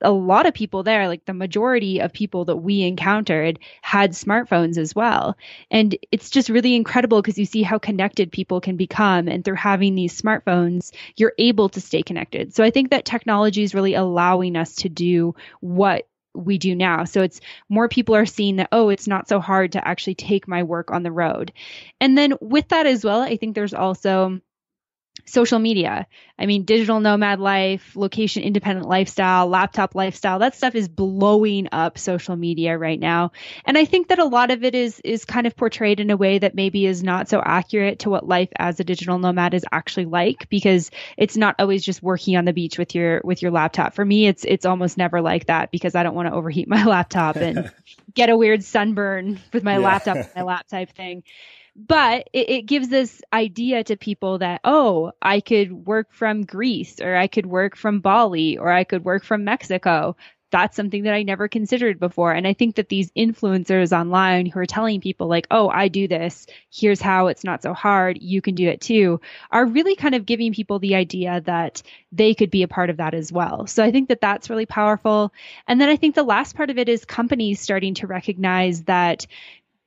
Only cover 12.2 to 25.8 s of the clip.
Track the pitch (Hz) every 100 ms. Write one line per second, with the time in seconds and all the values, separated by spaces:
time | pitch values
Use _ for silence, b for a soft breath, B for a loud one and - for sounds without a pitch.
12.2 | - - - - 220 254 262 277 - 240
13.2 | - 208 214 196 208 190 196 190 185 175
14.2 | 175 185 180 170 165 - 190 156 175 175
15.2 | 170 B B B 180 175 196 180 - _
16.2 | _ - 175 196 185 180 185 165 175 202
17.2 | 185 - B B - 208 233 247 226 214
18.2 | 214 - 202 190 190 226 220 196 - 190
19.2 | - 202 170 190 185 196 - 180 - 185
20.2 | - 202 190 180 170 170 170 175 175 165
21.2 | 165 - 175 B B B B - 262 269
22.2 | 285 277 214 277 302 330 302 254 214 214
23.2 | 262 214 226 214 208 - 190 185 196 190
24.2 | 185 185 - _ _ _ _ _ _ -
25.2 | - - 233 233 220 208